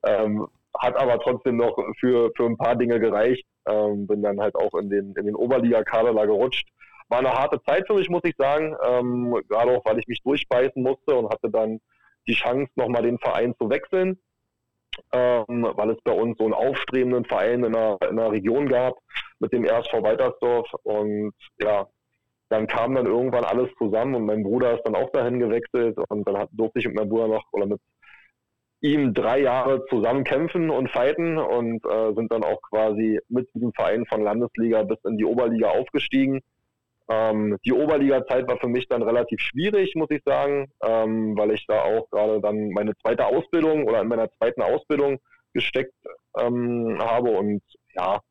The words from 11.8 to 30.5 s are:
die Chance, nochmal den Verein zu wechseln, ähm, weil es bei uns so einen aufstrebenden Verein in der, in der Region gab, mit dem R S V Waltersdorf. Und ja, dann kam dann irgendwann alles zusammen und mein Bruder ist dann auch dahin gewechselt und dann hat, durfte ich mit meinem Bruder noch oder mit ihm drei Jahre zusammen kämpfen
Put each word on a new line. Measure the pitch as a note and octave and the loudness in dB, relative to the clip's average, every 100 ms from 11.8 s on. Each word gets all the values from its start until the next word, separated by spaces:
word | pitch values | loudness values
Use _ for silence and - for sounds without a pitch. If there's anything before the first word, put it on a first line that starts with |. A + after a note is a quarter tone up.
| _ _ _ _ - | _ _ _ _ -4
die | |
Chance, | A2+ - B2+ C#3+ - | -2 0 -2 -2 -2
nochmal | A#2+ A#2+ | -2 0
den | A#2 A#2+ | 0 0
Verein | C3 F2 A#2+ B2 | -2 0 -2 -2
zu | A2 | -2
wechseln, | B2 - F#3 F#3 F#3 _ _ _ _ _ _ _ - _ | -2 0 0 0 -2 _ _ _ _ _ _ _ -18 _
ähm, | B2+ B2 B2 A2 A#2+ A#2 | 2 2 2 0 -2 -2
weil | - G#2+ | 0 -2
es | A2+ | 0
bei | - | 0
uns | G2 A#2 A2+ | 0 0 0
so | A2 | 0
einen | |
aufstrebenden | G#2+ B2+ C#3 - C3 B2 B2 B2 | 2 0 -2 -4 0 0 0 0
Verein | A2 G2+ B2 A#2 | 0 2 2 0
in | |
der, | A2+ A2 G2 - | 2 0 0 -2
in | G#2 | 0
der | A2+ | 0
Region | G#2+ F#2+ A#2+ C#3+ | 0 0 0 2
gab, | B2 B2+ B2 _ - - _ | 2 0 -4 _ -14 -14 _
mit | - | -4
dem | B2 A2+ | 0 2
R | A#2 | 0
S | A#2 | 0
V | A#2 | 0
Waltersdorf. | G#2+ A2 B2+ A#2+ B2 A#2+ A#2 - | 2 2 0 0 0 0 -2 -8
Und | - G#2+ G#2+ G#2 G#2 - - _ | -4 -2 -2 -2 -6 -8 -20 _
ja, | G#2 G#2 G2 _ _ _ _ _ _ | 0 0 -2 _ _ _ _ _ _
dann | A2 A2 | -2 0
kam | - A#2 C3 | -2 0 0
dann | A#2+ | 2
irgendwann | A2+ B2+ A#2+ | 0 0 0
alles | G#2 A2 B2+ - | 0 0 -2 -2
zusammen | A2 G#2+ B2+ B2+ | -2 0 0 0
und | G#2+ | 0
mein | G#2+ | -2
Bruder | G2 A#2+ B2+ A2+ | 0 2 2 0
ist | |
dann | A2+ G2 | 0 0
auch | C3 | 0
dahin | D3 A#2+ B2 | 0 0 0
gewechselt | A#2+ A#2 A#2 B2+ A#2 G#2+ - | 0 0 -2 0 0 0 -4
und | G#2 G2+ | -2 -2
dann | G2+ | -2
hat, | G#2 | -4
durfte | - A2 A#2+ | -2 -2 -2
ich | A2 | -4
mit | G#2 | -4
meinem | G#2+ | -2
Bruder | A2+ A2+ | 0 0
noch | A2 - | -2 -2
oder | - G2+ | -4 -2
mit | G#2 _ _ - - _ _ _ _ _ _ | -4 _ _ -20 -20 _ _ _ _ _ _
ihm | D3+ D3+ C3+ G#2+ | 0 2 2 0
drei | G#2+ C3 | 0 2
Jahre | C3+ B2+ B2+ C3+ C3+ | 2 2 0 0 0
zusammen | A#2+ A2 C3 | 0 0 0
kämpfen | B2+ C3 D#3+ | 0 -2 -2